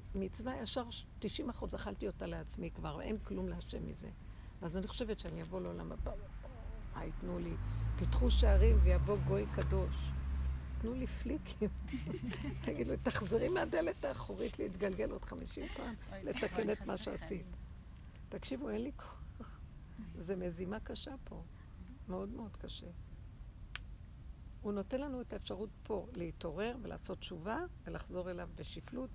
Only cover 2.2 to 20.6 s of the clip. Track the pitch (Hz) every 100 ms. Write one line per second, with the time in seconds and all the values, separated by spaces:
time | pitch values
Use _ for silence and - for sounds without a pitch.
2.2 | - 170 156 - 170 170 160 151 - 214
3.2 | - 190 185 170 - - 160 151 - -
4.2 | - - - - 170 180 190 - 226 208
5.2 | 175 160 165 185 180 170 160 151 - -
6.2 | - - - - - - - - 160 139
7.2 | 180 175 175 165 - - - - - -
8.2 | 247 - 233 233 220 214 185 180 - 202
9.2 | - 196 208 - - 190 180 - - -
10.2 | - - - - - - 220 254 254 -
11.2 | 233 302 - - 208 - - 247 165 -
12.2 | 247 - 294 - - - 254 262 247 -
13.2 | 196 226 262 370 320 339 320 - 277 226
14.2 | 220 196 233 - 208 175 202 190 214 190
15.2 | - 175 - - - - 240 220 - 196
16.2 | 190 233 220 - 214 214 196 190 - -
17.2 | - 190 - - - - - - - -
18.2 | - - - 262 254 214 254 - - -
19.2 | - - - - - - - - 214 170
20.2 | 170 190 180 170